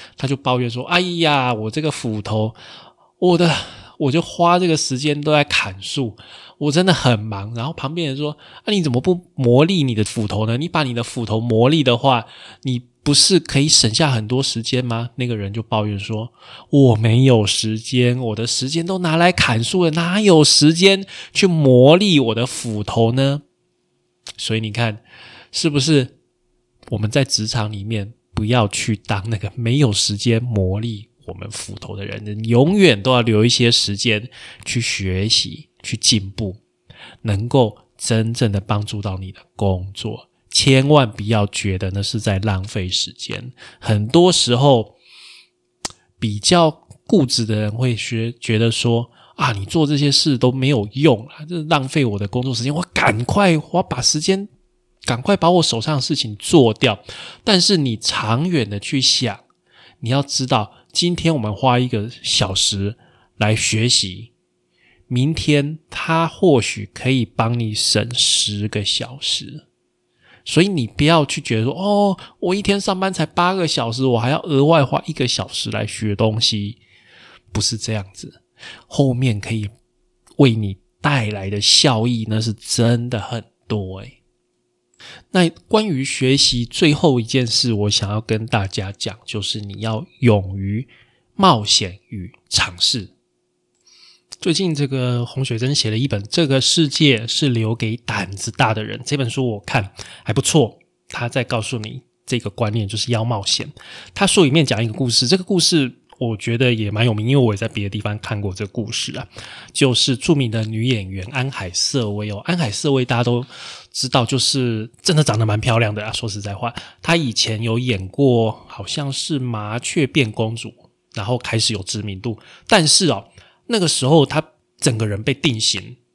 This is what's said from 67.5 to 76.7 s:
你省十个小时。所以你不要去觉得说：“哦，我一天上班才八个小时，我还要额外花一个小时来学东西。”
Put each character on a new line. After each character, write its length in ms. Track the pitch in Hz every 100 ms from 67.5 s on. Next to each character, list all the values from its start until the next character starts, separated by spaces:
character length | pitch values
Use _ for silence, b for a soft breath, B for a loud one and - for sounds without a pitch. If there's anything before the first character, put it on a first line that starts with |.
| 120
你 160 | 113
省 400 | 107 - 104 117
十 540 | 123 - - - 104 104
个 180 | 104
小 320 | 98 - 123 131
时。 460 | - - - 151 _ _ _ _ _ b b b
所 180 | b 151
以 60 | 196
你 180 | 175 113
不 180 | -
要 200 | 147 165
去 140 | 143 -
觉 180 | - 113
得 60 |
说 80 | 120 175
：“哦， 400 | 202 202 202 185 B B
我 140 | 175
一 80 | 196
天 180 | 196 202
上 180 | 202 185
班 140 | 190
才 140 | 180 156
八 260 | - 175
个 160 | 190 160
小 240 | - 117
时， 140 | 117 131
我 120 | 117
还 120 | 123
要 100 | 151
额 220 | 180 135
外 180 | 143 165
花 180 | 131 147 -
一 60 |
个 160 | 156 123
小 180 | - 82
时 240 | - -
来 160 | 107 104
学 300 | - 107 101
东 240 | 110 110
西。” 380 | - 107 101